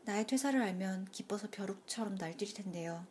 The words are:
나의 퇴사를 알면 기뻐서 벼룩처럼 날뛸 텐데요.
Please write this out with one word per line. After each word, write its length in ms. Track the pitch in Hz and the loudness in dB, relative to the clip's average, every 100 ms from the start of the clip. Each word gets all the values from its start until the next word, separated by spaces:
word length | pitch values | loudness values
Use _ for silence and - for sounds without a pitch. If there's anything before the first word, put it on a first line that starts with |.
나의 220 | - 208 226 | 0 2 4
퇴사를 340 | 262 277 269 | 4 6 4
알면 460 | 214 185 190 190 190 | 4 2 0 0 -4
기뻐서 420 | - - 208 214 | -6 -2 -2 -2
벼룩처럼 680 | - 196 196 - - 214 190 | -4 -4 -4 -6 -4 -2 -2
날뛸 360 | 165 170 208 | -4 -2 -4
텐데요. 520 | - 190 170 165 170 180 | -4 -6 -4 -2 -4 -8